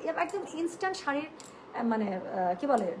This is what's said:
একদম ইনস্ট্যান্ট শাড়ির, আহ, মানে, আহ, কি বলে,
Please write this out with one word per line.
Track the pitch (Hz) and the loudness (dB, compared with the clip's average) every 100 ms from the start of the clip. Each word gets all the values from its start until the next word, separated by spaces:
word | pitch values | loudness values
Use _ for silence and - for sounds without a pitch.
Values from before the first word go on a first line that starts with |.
| 320 320 | -2 0
একদম | 339 403 349 311 | 0 -2 -4 -2
ইনস্ট্যান্ট | 330 - 381 370 | -2 0 -2 0
শাড়ির, | 294 285 | 0 0
আহ, | 311 - - - - - | -2 -8 -16 -16 -10 -2
মানে, | 233 220 208 185 | 2 2 2 0
আহ, | - 190 180 180 | -2 0 2 2
কি | 285 | 4
বলে, | 240 185 165 | 4 4 0